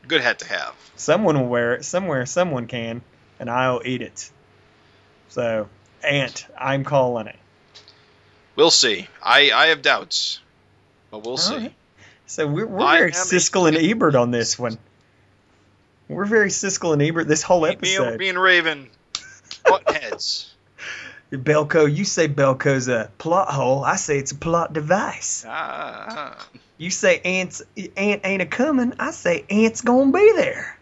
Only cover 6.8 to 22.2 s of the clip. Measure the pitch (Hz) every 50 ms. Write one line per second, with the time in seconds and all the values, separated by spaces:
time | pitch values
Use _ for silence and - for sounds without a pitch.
6.8 | 135 143 147 139 131 123 120 113 107 - - - _ _ _ _ _ _ _ -
7.8 | _ - _ _ _ _ _ _ _ _ _ _ _ _ _ - 151 170 - -
8.8 | - 120 104 90 95 - - - - - 120 139 143 139 110 123 151 160 160 143
9.8 | 131 143 131 101 92 - - - - - - - _ _ _ _ _ _ _ _
10.8 | _ _ _ _ _ _ 107 107 107 117 131 135 143 151 156 247 220 - _ _
11.8 | _ _ _ _ - - _ _ _ - - - 156 147 147 170 220 226 202 190
12.8 | 226 139 156 - - 170 147 180 185 - 185 180 - - - 190 180 160 156 165
13.8 | 160 180 226 226 - 156 139 127 120 120 123 120 113 113 - - 123 117 110 -
14.8 | _ _ _ _ _ _ _ _ _ _ _ _ _ _ _ _ _ _ _ _
15.8 | _ _ _ _ _ - - 170 202 208 226 220 208 190 - - - 196 185 -
16.8 | 196 170 156 143 143 156 165 165 160 151 151 156 - - 185 175 156 156 165 -
17.8 | - 185 190 196 - 120 113 113 190 190 180 180 185 185 180 175 165 160 151 143
18.8 | 135 123 _ _ _ _ - - - - - - _ _ - - _ - 539 -
19.8 | - - - 311 277 110 - - - - - - - - - _ _ _ _ -
20.8 | - - - - - - - - _ _ 143 135 123 147 151 151 151 147 - 165
21.8 | 151 147 147 156 202 - - 180